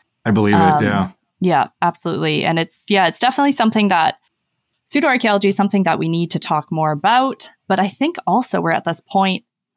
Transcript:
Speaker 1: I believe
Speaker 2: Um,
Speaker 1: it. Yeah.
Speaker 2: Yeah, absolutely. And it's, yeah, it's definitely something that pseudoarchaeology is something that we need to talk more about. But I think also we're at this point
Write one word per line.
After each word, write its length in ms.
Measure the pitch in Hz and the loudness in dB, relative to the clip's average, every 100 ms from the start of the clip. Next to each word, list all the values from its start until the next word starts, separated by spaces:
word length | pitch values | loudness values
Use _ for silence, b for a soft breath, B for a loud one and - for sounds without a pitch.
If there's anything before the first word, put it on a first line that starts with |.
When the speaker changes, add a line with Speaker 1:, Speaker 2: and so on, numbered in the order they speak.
| _ _ | _ _
Speaker 1:
I 60 | 117 | -2
believe 240 | 107 104 | 2 4
Speaker 2:
Um, 300 | 101 160 151 | 4 4 2
Speaker 1:
it. 20 | 101 | 0
Yeah. 240 | 101 92 - _ - | 0 -2 -8 _ -4
Speaker 2:
Yeah, 280 | 185 151 - - | 0 0 0 -2
absolutely. 640 | 175 - 175 - 160 151 | -4 -2 -6 -4 -2 -2
And 140 | - 165 | -2 -2
it's, 200 | 165 _ - | -4 _ -2
yeah, 200 | 196 170 | 0 0
it's 100 | - | 0
definitely 340 | 247 254 285 | -2 0 0
something 360 | 277 220 220 202 | 2 0 2 2
that 260 | 175 160 - _ _ _ _ _ _ - | 2 0 -2 _ _ _ _ _ _ -6
pseudoarchaeology 580 | 285 277 247 233 202 196 | 0 0 0 0 2 0
is 60 | 196 | 0
something 260 | 196 202 | 0 2
that 160 | 175 139 | 0 0
we 100 | 165 | -2
need 220 | 165 170 | -2 -2
to 80 | 165 | -4
talk 320 | - 156 - | -4 -4 -4
more 200 | 160 156 | -4 -2
about. 580 | 147 190 247 269 - - _ - | 0 0 2 0 -4 -14 _ -4
But 100 | 190 | -2
I 80 | 196 | -2
think 280 | - 302 349 - | -2 -4 -4 -2
also 340 | 208 254 185 | -2 0 -4
we're 80 | 165 | -2
at 120 | 165 | -2
this 160 | - 170 | -4 -8
point 420 | - 196 190 185 _ _ _ | -4 -2 0 -2 _ _ _